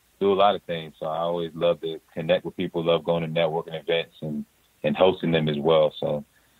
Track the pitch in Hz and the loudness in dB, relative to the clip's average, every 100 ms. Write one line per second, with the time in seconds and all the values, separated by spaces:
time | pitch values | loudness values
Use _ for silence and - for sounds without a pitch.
0 | _ - 98 95 101 95 - 85 80 - | _ -2 2 4 4 2 -4 -8 -8 -8
1 | 80 80 85 87 82 80 85 82 80 80 | -6 -4 -2 -2 -4 0 0 0 -4 -10
2 | - - 80 90 85 - 87 87 82 82 | -12 -6 0 0 0 -6 -4 -2 0 0
3 | 87 85 80 80 82 80 82 80 78 85 | 0 -2 -2 0 0 -2 -6 -8 -4 -2
4 | 80 _ - 76 - _ _ _ 76 73 | -4 _ -10 -8 -10 _ _ _ -4 2
5 | 92 90 85 82 78 73 73 80 76 - | 2 2 0 0 0 0 2 4 2 0
6 | 76 73 - _ _ | -4 -4 -8 _ _